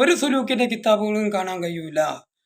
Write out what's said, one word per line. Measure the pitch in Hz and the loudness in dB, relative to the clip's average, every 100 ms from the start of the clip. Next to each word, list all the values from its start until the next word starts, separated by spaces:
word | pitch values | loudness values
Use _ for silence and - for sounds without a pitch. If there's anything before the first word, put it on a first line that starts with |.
ഒരു | 277 349 | 4 4
സുലൂക്കിന്റെ | 285 269 226 247 240 | 2 0 0 0 0
കിതാബുകളും | 220 226 214 208 214 214 202 | 0 2 2 2 -2 0 -2
കാണാൻ | 185 185 170 | -4 -4 -6
കഴിയൂല, | 165 160 151 151 131 - _ | -6 -4 -2 -2 -4 -12 _